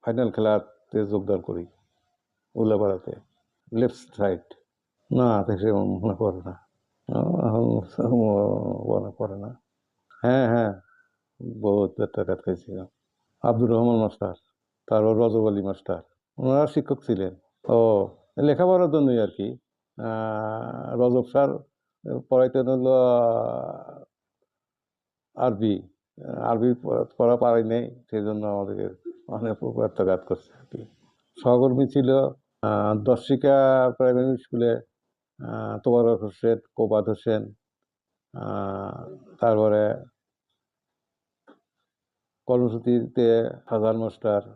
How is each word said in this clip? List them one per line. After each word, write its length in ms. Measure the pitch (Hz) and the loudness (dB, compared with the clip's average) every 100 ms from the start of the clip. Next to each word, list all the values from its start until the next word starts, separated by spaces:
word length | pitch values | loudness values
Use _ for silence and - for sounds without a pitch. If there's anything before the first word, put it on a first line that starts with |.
ফাইনাল 260 | - 113 120 | -4 -2 -2
খেলাতে 760 | - 107 107 - _ _ - 101 | 0 2 2 -2 _ _ -4 -2
যোগদান 340 | 104 98 98 | -2 -2 -4
করি, 260 | - 87 85 _ _ _ _ _ _ _ _ | -2 -10 -10 _ _ _ _ _ _ _ _
উল্লাপাড়াতে, 580 | - 110 104 104 92 - - _ _ _ _ _ | -2 0 2 0 -2 -8 -16 _ _ _ _ _
লেফট 440 | 113 123 - - - | -2 -2 -2 -20 -4
সাইড। 240 | 101 90 _ - _ _ _ _ _ | -2 -2 _ -20 _ _ _ _ _
না, 320 | 127 123 107 98 98 | 2 2 2 0 -2
সে 140 | 107 | 0
মনে 420 | 101 101 98 104 95 | 0 -2 -2 -4 -2
পড়ে 180 | 110 92 | -2 -4
না, 320 | 90 92 _ _ _ _ - | -10 -16 _ _ _ _ -6
এখন 720 | - - - - 110 117 113 - - 117 120 110 101 104 101 101 - - | -4 -2 0 0 0 0 0 -4 -4 0 2 2 2 2 -2 -4 -6 -2
মনে 240 | 101 101 98 | -2 -2 -8
পড়ে 180 | 107 98 | -8 -8
না। 240 | 101 123 _ _ _ _ _ - | -14 -16 _ _ _ _ _ -4
হ্যাঁ, 260 | 120 127 123 | 0 2 2
হ্যাঁ, 260 | 117 113 95 _ _ _ _ _ _ 123 110 | 2 0 -4 _ _ _ _ _ _ -14 -6
বহুত 340 | 107 101 95 - | 0 2 0 -2
ব্যত্যাঘাত 400 | 104 - 92 92 | -6 -4 -4 -4
খেয়েছিলাম। 420 | - 92 - 98 - _ _ _ _ _ | -4 -8 -8 -14 -14 _ _ _ _ _
আব্দুর 280 | 117 117 120 | -2 2 2
রহমান 260 | 113 120 117 | 2 2 2
মাস্টার, 380 | 107 - 98 90 _ _ _ _ - | 0 -4 -10 -10 _ _ _ _ -2
তারপর 300 | 110 107 110 | 2 2 2
রজব 300 | 117 110 110 | 2 2 0
আলী 160 | 101 | 0
মাস্টার, 400 | 98 95 - 87 - _ _ - | -4 -8 -8 -10 -10 _ _ -6
ওনারা 280 | 131 135 147 | 0 2 2
শিক্ষক 380 | 151 147 135 - | -2 -4 -6 -4
ছিলেন। 280 | 104 95 92 _ _ - | -4 -4 -8 _ _ 0
ও, 400 | 117 113 104 95 - _ - | 4 4 4 0 -6 _ -2
লেখাপড়ার 520 | 147 143 180 185 175 | 0 2 4 4 4
জন্যই 280 | 156 139 120 | 4 2 2
আর 100 | 104 - | 0 -4
কি। 220 | 101 127 _ _ _ - | -8 -8 _ _ _ -12
আহ, 1040 | 113 110 110 107 110 110 120 123 131 120 | -8 -6 -6 -6 -6 -8 -8 -10 -8 0
রজব 240 | 123 127 123 | 2 2 2
স্যার 280 | 143 139 139 - _ _ _ - 127 - | 0 0 -2 -12 _ _ _ -10 -10 0
পড়াইতেন 400 | 127 127 131 127 | 2 4 2 0
হলো, 240 | 131 127 | 0 2
আহ, 1120 | 131 127 120 117 113 117 123 127 - - 131 - _ _ _ _ _ _ _ _ _ _ _ _ | 4 4 4 2 0 -2 -6 -8 -12 -16 -20 -20 _ _ _ _ _ _ _ _ _ _ _ _
আরবি। 540 | - 127 101 110 98 - _ _ - - - | -2 -2 0 0 -2 -6 _ _ -18 -12 -6
আরবি 320 | 117 117 120 | -2 2 2
পড়া, 300 | 123 - - - _ | 0 -2 -2 -2 _
পড়া 180 | 117 123 | 2 4
পারাই 280 | 123 117 | 4 2
নাই, 400 | 110 113 120 123 _ | 2 -2 -4 -12 _
সেই 140 | 110 | -6
জন্য 220 | 104 107 107 | -4 -4 -4
আমাদেরকে 640 | 101 98 101 98 92 339 - - | -4 -6 -6 -8 -10 -18 -18 -12
অনেক 360 | 107 113 107 | -8 -6 -6
ব্যত্যাঘাত 600 | 123 113 110 - 95 92 | -6 -4 -4 0 0 0
করছে 280 | - - - - | -2 -8 -8 -20
আর 40 | - | -18
কি। 160 | - - _ _ _ _ - | -18 -18 _ _ _ _ -4
সহকর্মী 440 | 127 123 131 127 139 | 2 4 4 2 0
ছিল, 400 | 139 127 135 135 135 _ _ | 2 2 2 0 -4 _ _
আহ, 320 | 110 107 104 107 | -2 0 0 0
দর্শিকা 880 | 107 120 - 135 139 139 135 131 127 120 | 2 0 0 0 4 4 6 4 2 2
প্রাইমারি 400 | 127 123 131 127 | 2 2 0 -2
স্কুলে, 380 | - 120 117 117 120 _ _ _ _ _ | -4 -2 0 0 -6 _ _ _ _ _
আহ, 400 | 123 110 110 107 | -12 -8 -8 -4
তোবারক 440 | 127 120 117 117 | 2 4 4 2
হোসেন, 360 | 107 - 117 113 _ - | -4 -4 -2 -2 _ -4
কোবাদ 320 | 110 107 104 | 0 0 0
হোসেন, 440 | 107 - 107 107 107 _ _ _ _ _ _ _ | -4 -2 -4 -4 -16 _ _ _ _ _ _ _
আহ, 840 | - 104 101 98 98 98 - - - - - | -14 -8 -8 -8 -8 -10 -12 -16 -20 -20 -2
তারপরে 640 | 117 110 107 107 107 117 - _ _ _ _ _ _ _ _ _ _ _ _ _ _ - _ _ _ _ _ _ _ _ - | 2 4 4 2 0 -2 -10 _ _ _ _ _ _ _ _ _ _ _ _ _ _ -20 _ _ _ _ _ _ _ _ -2
কর্মসূচিতে 1040 | 123 123 113 120 120 117 - 117 113 113 - - | 0 2 -2 0 0 0 0 4 4 0 -8 -6
হাজার 280 | 113 110 110 | -2 0 0
মাস্টার 440 | 113 - 113 101 101 | -4 -4 0 0 -2